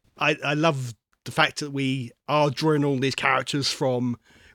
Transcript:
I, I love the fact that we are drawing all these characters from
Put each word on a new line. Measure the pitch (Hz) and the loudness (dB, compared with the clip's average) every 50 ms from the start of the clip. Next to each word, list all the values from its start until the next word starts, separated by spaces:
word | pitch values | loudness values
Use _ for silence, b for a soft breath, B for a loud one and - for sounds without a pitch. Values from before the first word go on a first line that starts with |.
| _ _ _ - | _ _ _ -2
I, | 147 147 156 - 135 | 0 0 0 0 -2
I | 139 151 | -2 0
love | 147 160 165 151 135 127 120 110 _ _ _ _ _ _ | 2 2 2 2 0 -6 -8 -12 _ _ _ _ _ _
the | - | -6
fact | - - 151 135 - - | 2 2 2 2 2 -6
that | 151 143 | -10 -6
we | 139 139 139 131 131 135 120 113 - _ _ | -4 -2 -2 -2 -2 -2 -6 -10 -12 _ _
are | - 143 151 147 147 | 0 2 2 2 2
drawing | 123 - 156 160 151 147 143 | 2 0 0 2 2 2 2
all | 143 139 127 | 2 2 2
these | 135 135 127 | 0 0 -2
characters | - - 139 127 131 127 - - 143 131 - | 0 0 2 2 2 0 -2 -4 -2 -2 -2
from | - - 143 131 127 123 123 123 120 b b b b b b b | -2 -2 0 0 0 0 -2 -2 -4 b b b b b b b